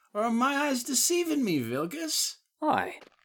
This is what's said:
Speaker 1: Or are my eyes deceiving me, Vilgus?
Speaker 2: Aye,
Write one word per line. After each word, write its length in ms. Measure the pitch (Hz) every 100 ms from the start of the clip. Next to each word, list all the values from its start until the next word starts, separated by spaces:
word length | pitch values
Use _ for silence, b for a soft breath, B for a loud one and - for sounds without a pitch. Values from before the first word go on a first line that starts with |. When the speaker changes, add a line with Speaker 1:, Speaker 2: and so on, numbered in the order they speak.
| _
Speaker 1:
Or 80 | 208
are 80 | 233
my 240 | 233 254
eyes 300 | 277 294 262
deceiving 600 | 277 254 - 349 339 294
me, 160 | 226 156
Vilgus? 760 | 113 127 170 294 320 - - - _ _
Speaker 2:
Aye, 380 | 302 196 - - - _